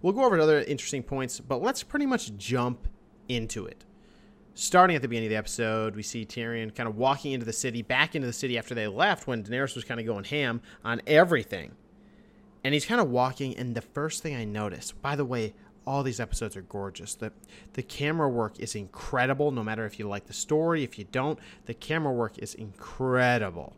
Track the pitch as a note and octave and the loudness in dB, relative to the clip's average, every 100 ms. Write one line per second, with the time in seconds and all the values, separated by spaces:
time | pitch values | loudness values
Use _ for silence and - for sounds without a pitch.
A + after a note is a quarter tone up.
0 | F3 G#3 B3+ F3+ D#3 D3+ - C#3+ - C#3 | 2 4 6 8 8 6 4 -4 -2 -6
1 | - C3+ C3 - C3+ B2+ G#3 C4+ - C#4+ | -4 -4 -4 -6 -4 0 0 -2 -4 -2
2 | C#4 B3+ - G2+ G#2 B2+ B2 B2 - - | 0 0 -2 -10 -2 0 0 0 -6 -6
3 | - - - B2 A2+ A2 F#2 - - - | -20 -20 -4 -4 -2 -6 -8 -14 -20 -20
4 | - - - - - - - F#3 F#3 D#3 | -20 -20 -20 -20 -20 -6 4 8 8 6
5 | B2 A#2 A2 G#2+ G#2+ - A2+ A2 A2 G#2 | 2 0 0 0 -2 -2 0 2 0 -4
6 | G#2 A#2+ G#2+ - A#2 A#2 A2 - A#2 G#2+ | -8 -8 -8 -6 -4 -4 -6 -4 -6 2
7 | C3 C#3 D3 C3 A2+ G#2+ C3 A#2 A2 B2+ | 2 2 -2 -4 -4 -4 -4 -4 0 2
8 | D#3 D#3 B2+ A#2 C3+ A#2 - A#2 G#2+ G2 | 2 2 -2 -2 -2 -2 -2 -4 -2 2
9 | G3 F3 - A#2 G2+ B2 C3+ B2+ - A#2 | 2 2 -2 -4 -4 -2 -2 -6 -8 -6
10 | A2+ G#2 G2 D3 C3+ A#2 - - - A#2 | -4 -4 -2 -2 0 -2 -6 -8 -4 -4
11 | - D3+ F3 D3+ G#2 F#2+ C#2+ - - - | 6 6 8 4 0 -8 -10 -18 -20 -20
12 | - - - - - - C3+ D3 - A#3+ | -20 -20 -20 -20 -20 -6 0 0 2 2
13 | D#3+ B2 B2+ B2+ C3+ - B2 A2+ - - | 4 4 2 0 -6 -4 -6 -6 -6 -6
14 | D#3 - D#3+ C3+ G#2+ G#2 G#2 F2+ - - | -4 -4 -6 -6 -4 -4 -4 -6 -12 -6
15 | C#3 C#3+ C3 B2 A2 - - - - C#3 | -4 -2 0 0 -2 -6 -20 -12 -2 0
16 | C3+ A#2 A2+ - A2 G2 F2+ G2+ G2 F2 | 0 -2 -4 -2 -4 -8 -10 -6 -6 -8
17 | E2 - G#2+ - - - - - B2 - | -12 -8 -8 -10 -20 -20 -12 -10 -8 -4
18 | D3 E3 C#3+ A#2+ G#2+ - - G#2+ F#2+ - | -2 2 2 2 -2 -4 -8 -8 -10 -12
19 | - C3 C3 C#3 D3 C3 A2 A2 G#2+ - | -4 2 2 4 2 2 -2 -4 -6 -6
20 | G#2 G2+ - G#2+ - D3+ E3 E3 B2+ - | -6 -6 -8 -10 0 2 4 2 -2 -6
21 | F#2+ C3 C#3+ D3+ - - - A#2 - D#3+ | -4 -2 0 -2 -8 -18 -12 -12 -2 0
22 | D3 B2 A2 - A#2 - G#2+ - - - | 2 0 -2 -4 -12 -10 -12 -14 -16 -4
23 | C3 B2+ B2 A#2+ G2+ E2+ - | 2 4 6 4 0 -6 -12